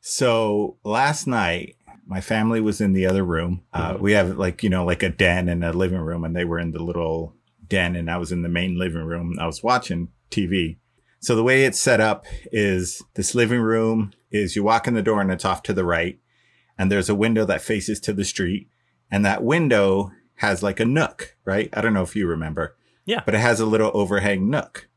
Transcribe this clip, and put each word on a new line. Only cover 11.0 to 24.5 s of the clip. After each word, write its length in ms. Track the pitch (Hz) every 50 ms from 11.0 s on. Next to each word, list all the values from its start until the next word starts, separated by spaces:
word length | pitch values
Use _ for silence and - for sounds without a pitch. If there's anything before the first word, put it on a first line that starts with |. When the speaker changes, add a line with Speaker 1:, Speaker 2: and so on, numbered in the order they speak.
| _ _ _ _
Speaker 1:
So 120 | - - 123
the 100 | 110 113
way 200 | 123 131 131 135
it's 160 | 131 - -
set 220 | - 131 123 110
up 240 | 110 110 104 - - - - - - -
is 500 | - 110 104 101 95 92 90 85 - - - _ _
this 200 | - 98 - -
living 280 | 123 120 110 120 123
room 500 | 113 110 113 113 113 113 113 113 107 101 - _ _ _
is 260 | - 104 104 90 - 107
you 60 | 101
walk 220 | 104 113 117 -
in 100 | - 120
the 60 | 113
door 200 | 98 110 110 104
and 100 | 98 95
it's 140 | 92 90 -
off 180 | 95 90 - -
to 100 | - 104
the 120 | 92 92
right, 340 | 87 85 82 85 90 - _ _ _ _ _ _ _ _ _ _ _ _ -
and 140 | 95 95
there's 160 | 101 101 92 -
a 60 | 107
window 300 | 101 107 113 113 110 107
that 160 | 92 98 78
faces 400 | - - 113 104 95 - 107 -
to 100 | - -
the 140 | 107 98 101
street, 420 | - - - 98 87 95 104 - _ _ _ _ _ _ _ _ _
and 160 | - 101 104
that 160 | 98 101 - -
window 680 | 113 147 170 165 139 120 107 101 98 95 98 101 98 - _ _ _ _
has, 260 | _ - 104 101 92
like, 200 | 98 101 95 -
a 40 | 110
nook, 520 | 117 131 156 151 - - _ - - _ _ _
right? 240 | - 95 101 110 -
I 80 | - 107
don't 140 | 110 113 107
know 100 | 98 92
if 140 | 85 - 107
you 100 | 101 85
remember. 480 | 82 80 80 78 78 78 80 76 - _ _ _ _ _ _
Speaker 2:
Yeah. 160 | - 220 233 -
Speaker 1:
But 100 | - -
it 40 | 110
has 220 | 113 120 117 107
a 40 | 110
little 260 | 110 107 110 110 107 -
overhang 560 | 104 101 90 101 98 95 104 101 95 95
nook. 400 | 104